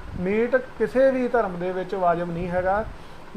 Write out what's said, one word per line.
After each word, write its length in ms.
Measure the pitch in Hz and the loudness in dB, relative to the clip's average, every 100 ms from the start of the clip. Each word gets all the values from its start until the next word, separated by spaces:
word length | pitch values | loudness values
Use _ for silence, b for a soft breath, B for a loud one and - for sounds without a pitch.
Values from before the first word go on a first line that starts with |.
| - - | -10 -4
ਮੀਟ 360 | 180 214 233 254 | 0 0 2 0
ਕਿਸੇ 560 | - - 214 240 269 | 0 -2 0 4 6
ਵੀ 160 | 262 247 | 4 2
ਧਰਮ 320 | 240 202 175 | 2 0 -2
ਦੇ 120 | 185 | -4
ਵਿੱਚ 240 | 185 180 196 | -4 -4 0
ਵਾਜਬ 360 | 175 170 175 | 2 2 -2
ਨਹੀਂ 180 | 170 180 | -4 -2
ਹੈਗਾ। 360 | 180 185 202 220 B B B - | 0 2 0 -2 B B B -10